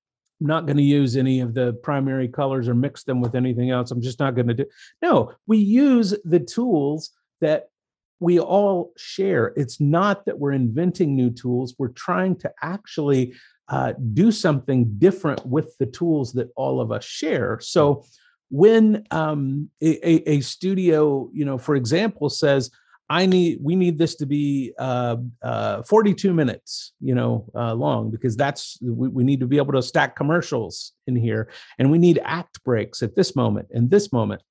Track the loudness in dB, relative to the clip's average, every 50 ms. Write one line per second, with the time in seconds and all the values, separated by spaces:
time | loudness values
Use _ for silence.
0 | _ _ _ _ _ _ _ -6 -2 -2 -2 -2 -2 0 0 2 4 4 4 4
1 | 2 2 2 0 0 0 0 0 -2 -2 -2 -2 -2 -2 -2 -4 -4 -4 -2 -2
2 | -2 -2 -2 -2 -4 -4 -4 -4 -2 -2 -2 -2 -2 0 0 0 0 -2 -4 -8
3 | -6 -4 -2 -2 -2 -2 -2 -2 -2 -2 -2 -2 -2 0 0 -2 -2 -4 -4 -6
4 | -6 -6 -4 -2 -2 -2 0 0 0 0 0 -2 -4 -6 -10 -16 -20 -20 _ _
5 | 0 2 4 4 2 0 -4 _ _ 0 2 2 4 4 4 4 4 4 4 4
6 | 2 0 -2 -4 -2 0 0 0 0 0 -4 -4 -2 0 0 0 0 0 -2 -6
7 | -8 -12 _ _ _ _ _ _ 0 0 0 0 -4 -8 _ _ _ _ _ _
8 | _ _ _ _ 0 2 2 2 2 2 2 2 2 2 2 0 -4 -6 -10 -18
9 | -18 -12 -6 -4 -2 0 2 2 0 0 0 -4 -6 -6 -4 -2 0 2 2 4
10 | 2 2 0 -2 -4 -6 -6 -4 -2 -2 0 0 0 0 0 0 -2 -2 0 0
11 | 0 0 2 2 0 0 0 -2 -4 -4 -4 -4 -4 -6 -6 -6 -8 -8 -8 -8
12 | -6 -4 -2 0 0 0 -2 -2 -6 -8 -10 _ -10 -10 -10 -10 -12 -10 -8 -4
13 | 0 0 2 2 0 -2 -6 -12 -20 _ _ _ _ -6 -4 -4 -2 -4 -4 -4
14 | -6 -2 0 2 4 4 2 2 2 0 0 0 0 0 0 2 2 0 2 2
15 | 2 2 2 2 -2 -4 -4 -4 -4 -2 -2 -2 -2 -2 -4 -6 -6 -6 -4 -2
16 | -2 0 0 0 -2 -2 -4 -6 -6 -6 -6 -6 -4 -2 -2 -2 -2 -4 -4 -6
17 | -8 -10 -10 -8 -6 -4 -2 -2 -2 -2 -4 -6 -8 -2 0 2 4 4 2 0
18 | -4 _ _ _ _ _ _ _ _ _ 2 4 6 6 8 6 6 4 4 2
19 | -2 -4 -4 -2 -2 -2 -2 -2 -2 -4 -4 -4 -6 -8 _ _ 0 0 0 2
20 | 2 2 2 4 4 2 0 0 0 -2 -6 -6 -4 -2 -2 0 2 4 4 4
21 | 4 2 2 0 -4 -6 -6 -4 -4 -4 -4 -4 -2 -2 0 0 0 0 0 0
22 | 0 -2 -2 -4 -4 -4 -2 0 2 2 2 2 0 -2 -8 _ _ _ _ _
23 | _ -4 0 2 2 4 4 4 4 2 0 -2 -2 -2 0 2 2 2 2 0
24 | 0 -2 -2 -4 -6 -4 -2 -2 -2 0 -2 -2 -4 -6 -8 -8 -6 -4 -2 -2
25 | -2 -2 -2 -4 -6 -8 -10 _ -8 -6 -4 -4 -4 -4 -4 -6 -2 2 2 4
26 | 4 4 2 0 0 0 0 2 0 0 -2 -6 _ -14 -14 -14 -14 -16 _ _
27 | -4 -2 0 0 0 0 -2 -4 -6 -8 -8 -6 -6 -4 -4 -2 -2 -2 -2 -2
28 | -2 -4 -6 -6 -4 -4 -2 -2 -2 -2 -2 -6 -10 -14 -14 -10 -8 -6 -4 -4
29 | -4 -4 -2 0 2 2 2 0 0 0 2 2 2 2 0 0 -2 0 0 0
30 | 0 0 -2 -2 -2 0 0 0 0 -2 -4 -6 -6 -6 -10 -14 -16 -18 -20 _
31 | _ -4 -2 0 0 0 -2 -2 -4 -6 -10 -18 -20 -12 -4 0 2 4 4 6
32 | 6 6 4 4 2 -2 -6 -8 -8 -10 -16 -10 _ -2 -2 -2 -2 -4 -6 -6
33 | -6 -2 0 0 0 0 0 0 0 0 0 -2 -4 -6 -2 0 2 4 4 2
34 | 2 2 0 -2 -2 -2 -4 -8 -12 _